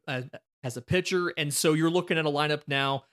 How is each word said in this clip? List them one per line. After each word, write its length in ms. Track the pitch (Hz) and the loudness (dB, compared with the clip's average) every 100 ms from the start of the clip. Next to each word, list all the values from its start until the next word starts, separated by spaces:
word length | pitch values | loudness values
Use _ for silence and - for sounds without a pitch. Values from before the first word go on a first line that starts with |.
| - | -8
uh, 160 | 127 131 - _ _ | -8 -8 -16 _ _
as 140 | 131 123 | -10 -8
a 60 | |
pitcher. 500 | - 180 180 185 175 - | -2 0 0 -2 -2 -2
And 160 | 147 | -2
so 180 | - 165 | 2 2
you're 160 | 156 165 | 4 4
looking 300 | 175 175 165 | 2 0 0
at 80 | 156 | 0
a 40 | |
lineup 340 | 143 151 147 - | 0 0 -2 -2
now, 380 | 139 139 139 - | 0 0 -2 -6